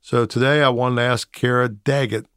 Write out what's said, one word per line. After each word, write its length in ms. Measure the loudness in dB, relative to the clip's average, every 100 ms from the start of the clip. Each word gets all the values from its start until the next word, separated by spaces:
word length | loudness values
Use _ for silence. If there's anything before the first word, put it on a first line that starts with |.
So 240 | -2 -2
today 380 | 0 0 2 2
I 60 | 2
wanted 280 | 2 0 0
to 60 |
ask 280 | 0 -2 -4
Kara 360 | -4 0 0 0
Daggett 580 | -2 -2 0 0 -4 -8